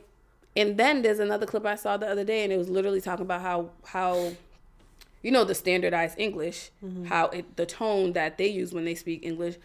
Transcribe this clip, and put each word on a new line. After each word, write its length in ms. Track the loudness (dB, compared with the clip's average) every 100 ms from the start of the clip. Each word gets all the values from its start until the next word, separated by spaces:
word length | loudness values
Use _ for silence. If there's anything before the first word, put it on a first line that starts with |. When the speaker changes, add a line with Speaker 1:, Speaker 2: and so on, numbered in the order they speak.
| -14 _ _ _ _ 2
Speaker 1:
and 200 | 2 4
then 260 | 4 6
there's 180 | 4 2
another 260 | 0 0 -2
clip 180 | -2 -2
I 100 | -2
saw 200 | -2 -2
the 120 | -2
other 160 | -2
day, 180 | 0 0
and 100 | 2
it 40 | 0
was 120 | 0
literally 320 | 0 0 0
talking 240 | -2 -4
about 180 | -2 -4
how, 280 | -2 -2 -4 -10
how, 480 | -8 -2 0 2 0 -6 -16 -20 -20 -20 -20 -20 -20 -8
you 80 | 2
know, 140 | 4
the 100 | 4
standardized 640 | 2 2 2 2 2 0 -2
English, 520 | -4 -2 -6 -6 -14 -16
Speaker 2:
Mm-hmm. 200 | -12 -10
Speaker 1:
how 220 | -2 2 2
it, 280 | 0 -8 -6
the 100 | -6
tone 480 | -2 0 2 2
that 240 | 0 -2 0
they 100 | 0
use 240 | 0 -4
when 120 | -4
they 120 | -4 -4
speak 280 | -6 -6
English, 320 | -6 -4 -4 -6